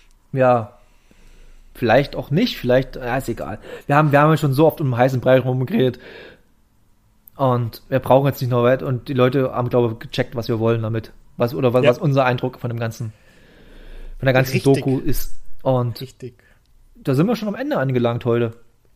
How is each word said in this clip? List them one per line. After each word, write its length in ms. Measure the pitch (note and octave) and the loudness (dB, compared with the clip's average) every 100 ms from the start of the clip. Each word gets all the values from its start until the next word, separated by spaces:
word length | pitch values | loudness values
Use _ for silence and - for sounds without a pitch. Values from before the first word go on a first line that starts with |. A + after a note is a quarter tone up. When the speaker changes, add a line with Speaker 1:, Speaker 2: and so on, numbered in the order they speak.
| _ _ - | _ _ -8
Speaker 1:
Ja. 460 | C3+ B2+ A#2+ A2 - _ _ _ _ - - - - - | 2 2 2 -2 -16 _ _ _ _ -20 -20 -20 -20 -20
Vielleicht 420 | - A2+ B2+ C#3 E2+ | -4 2 2 2 -8
auch 140 | - | -4
nicht, 260 | D3+ B3 - | 0 0 -2
vielleicht, 380 | B2 B2+ C3 - | 0 0 0 -10
ja, 220 | B2 C3 | -6 -6
ist 100 | B2 | -6
egal. 300 | G#2+ D2+ G#2 - - - | -8 -8 -12 -14 -16 0
Wir 80 | C#3+ | 2
haben, 140 | D3+ | 4
wir 80 | C#3+ | 4
haben 80 | D3+ | 4
ja 80 | D#3 | 4
schon 160 | C#3+ | 2
so 140 | C3 D#3+ | 4 2
oft 120 | - | 2
um 100 | C3+ | -4
den 60 | A#2+ | 2
heißen 220 | C3+ B2+ | 2 2
Brei 200 | C3 C3 | 2 2
rumgeredet. 600 | B2 C3 B2+ A3 B2+ - - - - - _ _ _ _ _ _ _ _ _ - | 2 -4 -2 0 0 -2 -16 -20 -20 -20 _ _ _ _ _ _ _ _ _ -4
Und 480 | C3 B2 A2+ - - | 0 0 -4 -8 -4
wir 100 | C3 | -4
brauchen 260 | - C3 C#3 | 2 2 2
jetzt 140 | - | -2
nicht 80 | B2 | -2
noch 140 | B2 | 2
weit, 180 | A#2+ C3 | 2 2
und 260 | D3 B2 - | -2 -6 -4
die 40 | |
Leute 380 | B2+ B2+ C#3 C3 | 0 2 2 -2
haben, 160 | B2 A#2+ | -2 0
glaube 240 | B2 A#2 | 2 0
ich, 60 | A2+ | -4
gecheckt, 360 | - - - A#2 | -10 -6 -6 -6
was 120 | A2 | -4
wir 120 | A2 | 0
wollen 220 | A2+ A#2 | 0 0
damit. 300 | A2 A2+ - - - - | -2 -6 -8 -20 -18 -4
Was, 160 | A#2+ | -4
oder 180 | D3+ B2+ | 0 2
was, 100 | B2 | 4
Speaker 2:
Ja. 80 | B2 | 2
Speaker 1:
was 80 | A#2+ | 2
unser 260 | D#3 C3+ B2+ | 0 2 2
Eindruck 340 | B2 B2+ - | 0 -4 -8
von 100 | A#2+ | -10
dem 80 | A#2 | -6
ganzen, 340 | A2+ - A2 - _ _ - - - - - - - - | -8 -8 -12 -14 _ _ -20 -20 -20 -20 -20 -16 -16 -4
von 80 | C3 | 0
der 80 | |
ganzen 200 | B2+ C3+ | 2 2
Speaker 2:
Richtig. 200 | B2+ C#3 C#3 | 2 2 2
Speaker 1:
Doku 140 | C3+ C3 | 2 0
ist. 360 | C3+ B2 - - - - | 2 2 2 0 -2 -4
Und 400 | C3+ B2+ A#2+ - | 0 0 -2 -6
Speaker 2:
Richtig. 320 | C3 - B2 _ _ _ _ _ _ - | -14 -14 -18 _ _ _ _ _ _ -10
Speaker 1:
da 180 | - | -2
sind 140 | C3+ G3+ | 2 2
wir 80 | A3+ | 0
schon 120 | G#3+ | -4
am 60 | |
Ende 240 | A3 C#4+ G3+ | -6 -4 -2
angelangt 480 | C3+ B2 A#2 A#2 B2 | -2 0 0 -2 -2
heute. 300 | A#2 A#2 - _ _ _ | 0 -2 -6 _ _ _